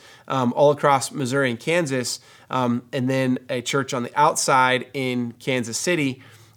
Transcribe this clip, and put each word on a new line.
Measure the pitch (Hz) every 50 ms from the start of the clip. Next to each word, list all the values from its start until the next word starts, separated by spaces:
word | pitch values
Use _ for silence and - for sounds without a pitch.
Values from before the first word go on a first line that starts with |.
| - - - - -
um, | - 135 131 123 120 123
all | 147 143 147
across | 143 - - 143 139 131 - -
Missouri | - 147 135 117 131 139 135 123
and | 117 113
Kansas, | - 156 165 180 170 135 135 127 120 - - - _ - - - - -
um, | - 131 123 120 120 123 - - -
and | 139 123 131
then | 131 131 131 127 127 - - -
a | 135 123
church | 120 - - 139 131 - 139
on | 123 120
the | 123 -
outside | 143 147 160 170 - - 165 139 131 127 127 127 127 123 - -
in | 143 131 127 123 123 120 117 117 _
Kansas | - 143 131 127 110 117 113
City, | - - 180 175 156 143 131 131 - - - - - - _ _